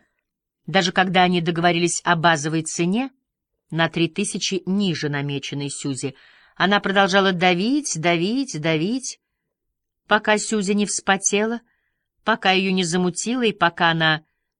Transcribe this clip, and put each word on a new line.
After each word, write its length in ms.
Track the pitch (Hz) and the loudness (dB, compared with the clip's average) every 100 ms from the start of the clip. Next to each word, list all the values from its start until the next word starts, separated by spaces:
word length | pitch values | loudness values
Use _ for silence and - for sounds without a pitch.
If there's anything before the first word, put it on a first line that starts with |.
| _ _ _ _ _ _ - | _ _ _ _ _ _ -2
Даже 280 | 180 185 | 0 2
когда 300 | 190 185 185 | 2 2 4
они 180 | 180 175 | 4 2
договорились 600 | 165 170 175 170 175 - 170 | 0 2 2 2 0 0 0
о 100 | 170 | 2
базовой 480 | 170 160 156 160 | 2 2 0 -4
цене, 480 | 156 - 175 214 269 _ _ _ _ _ - | -4 -2 -2 -2 -4 _ _ _ _ _ -8
на 180 | 156 165 | -2 -2
три 180 | 165 165 | 0 -2
тысячи 560 | 180 202 196 - 185 180 | -2 -6 -6 -4 -4 -2
ниже 440 | 196 196 151 147 | -2 -2 -2 -4
намеченной 600 | 143 143 139 - 143 143 | -4 -4 -6 -6 -8 -8
Сьюзи, 460 | - 143 135 135 - _ _ _ - | -6 -6 -6 -8 -10 _ _ _ -2
она 240 | 180 202 | 2 2
продолжала 540 | 196 196 196 196 190 | 2 2 4 4 2
давить, 640 | 180 185 175 220 294 277 165 | 2 2 2 0 -2 -2 -2
давить, 640 | 175 170 185 254 262 151 | 0 0 0 -2 -4 -4
давить, 580 | 160 160 185 254 - - _ _ _ _ _ _ _ _ - | -2 0 0 -4 -8 -16 _ _ _ _ _ _ _ _ 0
пока 300 | 208 214 214 | 0 2 0
Сьюзи 340 | - 214 190 | 0 -2 0
не 140 | 208 202 | 0 -2
вспотела, 760 | - - 196 - 202 220 233 _ _ _ _ _ _ | -2 -2 0 0 0 -2 -6 _ _ _ _ _ _
пока 280 | - 226 190 | -4 0 2
ее 200 | 190 190 | 2 2
не 140 | 185 175 | 0 0
замутило 580 | 185 180 170 214 254 | 0 0 -2 -4 -2
и 80 | 233 | -2
пока 400 | 208 170 - 170 | 0 -2 2 0
она 320 | 165 160 156 _ _ _ | 2 2 0 _ _ _